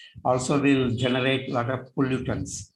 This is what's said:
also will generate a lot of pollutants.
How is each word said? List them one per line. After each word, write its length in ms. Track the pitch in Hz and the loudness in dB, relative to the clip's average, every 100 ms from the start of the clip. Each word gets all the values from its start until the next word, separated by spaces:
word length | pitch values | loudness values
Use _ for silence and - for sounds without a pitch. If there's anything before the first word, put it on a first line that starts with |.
| - - | -20 -4
also 380 | 127 127 131 143 | 0 0 2 2
will 280 | 139 135 123 | 4 4 2
generate 600 | 113 127 127 131 131 131 | 0 0 2 0 0 -2
a 20 | |
lot 160 | 131 120 | -2 -2
of 220 | 127 - - | -4 -4 -2
pollutants. 720 | 131 127 - 107 - - - | 0 0 -2 -6 -6 -10 -14